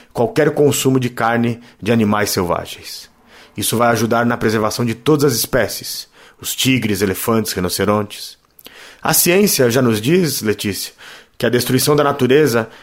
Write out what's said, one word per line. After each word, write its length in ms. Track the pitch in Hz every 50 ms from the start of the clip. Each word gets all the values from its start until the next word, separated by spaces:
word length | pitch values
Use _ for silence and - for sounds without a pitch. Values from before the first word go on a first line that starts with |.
| - _ -
qualquer 380 | - 120 113 - 160 151 147
consumo 500 | 147 - 147 139 - - - 131 131 131
de 80 | 123 120
carne 500 | 123 - 117 113 117 117 117 120 117 117 - - - -
de 100 | - 110
animais 380 | 120 117 110 104 107 104 104 -
selvagens. 800 | - 101 92 85 82 82 85 - - - - - - - - - _ _ _ _ - - - - -
Isso 180 | 110 101 - 127
vai 140 | 110 120 120
ajudar 360 | 117 107 117 110 117 117 120
na 120 | 120 120
preservação 480 | - 113 110 107 110 107 107 - - 120
de 100 | 117 110
todas 380 | - - - 156 147 139 147 120
as 40 |
espécies, 680 | 113 - - - 127 104 95 - - - - - - - _ _ - - - _ -
os 160 | - - -
tigres, 460 | - - 131 131 127 - 107 101 90
elefantes, 500 | 104 95 92 - - 120 113 113 107 -
rinocerontes. 880 | - 95 90 90 - - 98 101 104 107 104 98 - - - - - _ _ _ _ _ - - - - - - - - -
A 100 | 139 160
ciência 560 | - - 175 175 196 208 190 - - 131 120
já 120 | 113 135
nos 180 | 127 117 110 101
diz, 420 | 101 131 170 190 180 143 127 -
Letícia, 520 | 107 107 104 - - 104 92 - - - - - - - - - - _ _
que 80 | - -
a 40 | 117
destruição 440 | 120 123 120 - 127 127 - 147 151
da 100 | 147 143
natureza 640 | 143 139 - 127 123 131 151 156 135 117 117 113 - - -